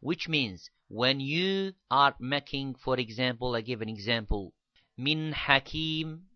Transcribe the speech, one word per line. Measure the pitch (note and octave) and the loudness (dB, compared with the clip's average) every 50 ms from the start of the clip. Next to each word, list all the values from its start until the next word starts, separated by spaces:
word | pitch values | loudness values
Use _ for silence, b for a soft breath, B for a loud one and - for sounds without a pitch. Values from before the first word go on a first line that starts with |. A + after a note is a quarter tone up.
Which | - C3+ F3 F#3 - - | -2 -2 -2 -2 -2 0
means, | D#3+ D3 C3 A2 - - - - _ _ _ _ | 0 0 0 0 -4 -10 -14 -20 _ _ _ _
when | - G#2+ A#2+ B2+ C3+ C#3 | -2 2 2 2 2 2
you | C3+ C3+ D3 E3 F3+ F#3+ G3 G3 F#3+ F#3+ F#3+ _ _ _ | 0 0 0 0 2 2 2 0 0 -2 -6 _ _ _
are | A#2+ C#3 C#3+ C#3 C3+ - | 6 6 6 6 4 2
making, | A#2+ B2+ C#3+ C#3+ C3+ - - C#3 C3+ C3+ C3 | -4 -2 -2 -2 -2 -4 -6 -4 -4 -4 -8
for | - - - B2+ B2 | -6 -2 0 0 0
example, | B2 A2 A2+ A2+ B2+ B2+ B2 A#2 B2 B2+ A#2+ | 0 -4 -2 -2 0 0 0 0 -2 -2 -2
I | A#2 | -2
give | A2+ A#2 B2 G#2+ | -2 -4 -4 -4
an | A2 G#2+ | -4 -6
example, | A2 G2+ G2 A2 A#2 A#2 A2 - G#2+ G#2 G2 F2 _ _ _ _ _ b b b b | -6 -6 -2 0 0 0 2 0 -2 -2 -2 -6 _ _ _ _ _ b b b b
min | - B2+ C#3+ D#3 D#3 D#3 D#3 | -4 0 0 0 0 0 -4
hakim | D3 - - - C#3 C3+ C3+ - - D#3 D#3+ D#3+ D#3 D#3 D#3+ D#3+ D#3 E3 F3+ F#3+ _ | -4 -4 2 4 4 4 4 0 -6 -4 -2 -2 -2 -2 -2 -4 -6 -12 -16 -20 _